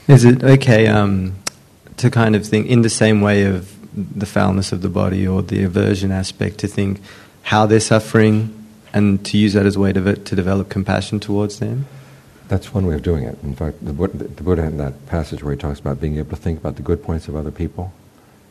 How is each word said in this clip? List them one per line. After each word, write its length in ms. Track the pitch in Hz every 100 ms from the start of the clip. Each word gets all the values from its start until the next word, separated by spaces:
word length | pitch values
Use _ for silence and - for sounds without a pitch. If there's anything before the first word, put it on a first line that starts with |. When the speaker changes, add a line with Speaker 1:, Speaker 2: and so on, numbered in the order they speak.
| -
Speaker 1:
Is 160 | 131
it 200 | 120 123
okay, 420 | 131 135 127 110 110
um, 480 | 107 101 98 92 95 - - _ _ - -
to 140 | 123
kind 260 | 117 110 107
of 100 | -
think 220 | 107 104
in 140 | 120
the 80 | 113
same 300 | - 110 107
way 240 | 101 101
of 280 | 98 92 92 - -
the 320 | 104 95 101 101
foulness 460 | 101 98 95 95
of 100 | 95
the 60 | 92
body 380 | 95 95 95 95
or 160 | 95
the 220 | 92 98
aversion 480 | 98 98 101 98 98
aspect, 460 | 95 95 - 101 -
to 100 | 101
think 320 | - 98 98 - - - _
how 240 | - 107 107
they're 140 | 110
suffering 720 | - 110 - 113 107 107 110 - - - -
and 320 | 104 104 98 -
to 120 | 104
use 160 | 104
that 120 | 101 101
as 100 | 98
a 40 |
way 120 | 98
to, 240 | 95 92 101
to 200 | - 95
develop 320 | 90 98 95
compassion 500 | 101 98 101 - 107
towards 400 | 104 101 104 -
them? 280 | 107 120 139 - - - - - -
Speaker 2:
That's 240 | 95 -
one 140 | 101 92
way 80 |
of 80 | 73
doing 220 | 90 82
it. 140 | 60 -
In 120 | 71
fact, 300 | 67 78 -
the 80 | 78
Bud-, 260 | 73 92 -
the 240 | - -
Buddha 220 | 76 85
in 120 | 78 78
that 300 | 69 - -
passage 360 | 85 78 73
where 100 | 73
he 60 | 69
talks 220 | 76 71
about 200 | 71 69
being 180 | 78 76
able 120 | 76
to 60 | 78
think 240 | 90 78
about 160 | 78 71
the 60 |
good 200 | 71 85
points 260 | - 82 -
of 60 |
other 160 | 76 76
people 420 | 78 82 - 92 - _ _ _ _ _